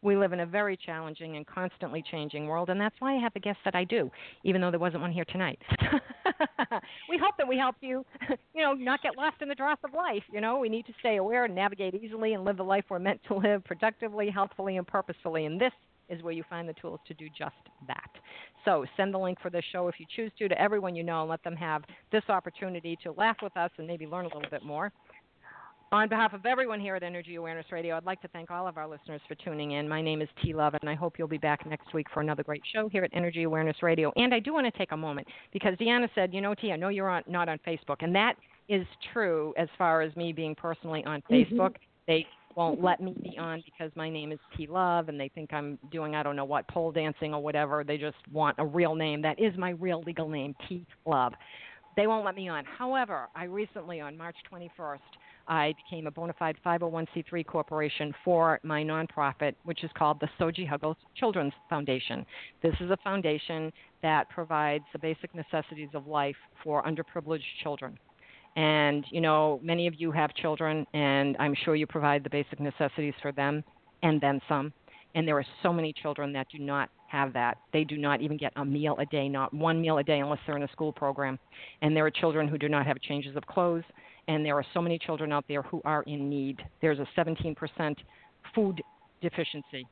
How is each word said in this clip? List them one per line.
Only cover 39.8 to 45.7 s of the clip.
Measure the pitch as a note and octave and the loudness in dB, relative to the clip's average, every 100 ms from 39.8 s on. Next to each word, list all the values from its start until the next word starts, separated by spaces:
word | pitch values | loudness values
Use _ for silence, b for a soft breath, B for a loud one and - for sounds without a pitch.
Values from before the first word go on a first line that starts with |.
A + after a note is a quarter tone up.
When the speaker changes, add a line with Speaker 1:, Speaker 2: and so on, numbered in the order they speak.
| F3 D#3+ | 4 4
Speaker 1:
as | D#3 D3+ | 2 -2
me | E3+ | -4
being | D#3+ D#3+ D3+ | -4 -4 -4
personally | E3+ E3 E3+ D#3 | -4 -6 -4 -6
on | - D3+ - | -4 -6 4
Speaker 2:
Mm-hmm. | B3 - | 6 6
Speaker 1:
Facebook. | A3+ F#3+ - _ _ - | 4 2 0 _ _ 2
They | D#3+ E3 - _ - | 2 2 -14 _ 0
won't | E3 D3+ | 0 4
let | F3+ F3 | 2 2
me | F#3 - | 0 -6
be | - - | -10 -8
on | E3 E3 | -6 -6
because | E3 _ D#3+ | -10 _ -10
my | D3+ D#3+ | -6 -6
name | D#3+ D3+ | -6 -8
is | D3+ _ - | -10 _ -10
T | D3+ | -4
Love, | F3 F3+ E3+ D#3+ | 0 4 2 0
and | D3 | -4
they | C#3 | -6
think | - D3+ | -8 -8
I'm | D3+ D3 | -6 -6